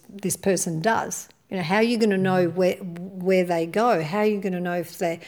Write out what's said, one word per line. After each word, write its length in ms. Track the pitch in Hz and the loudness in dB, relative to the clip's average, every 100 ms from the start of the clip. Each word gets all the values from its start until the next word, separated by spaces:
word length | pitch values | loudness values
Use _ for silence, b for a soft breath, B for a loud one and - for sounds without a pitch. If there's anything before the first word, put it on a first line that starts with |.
| - | -12
this 260 | 196 185 - | -8 -6 -2
person 460 | 196 185 - 160 | 0 0 0 0
does. 480 | 208 226 - - - _ - | 2 0 -2 -8 -12 _ -10
You 60 | 190 | -6
know, 60 | |
how 120 | 160 202 | 0 2
are 80 | |
you 160 | 233 240 | 2 2
gonna 180 | 220 190 | 2 2
know 320 | 190 185 180 | 2 2 2
where, 240 | 170 180 190 | 2 2 0
where 680 | 190 170 185 190 180 185 | -6 -10 -12 -6 2 2
they 240 | 180 170 170 | 2 0 0
go? 340 | 170 240 190 | 2 2 2
How 160 | 156 202 | 0 0
are 60 | 214 | 2
you 140 | 208 | 0
gonna 180 | 196 180 | -2 -4
know 140 | 175 | -2
if 240 | 175 170 - | -4 -6 -4
they, 220 | 180 165 | -4 -4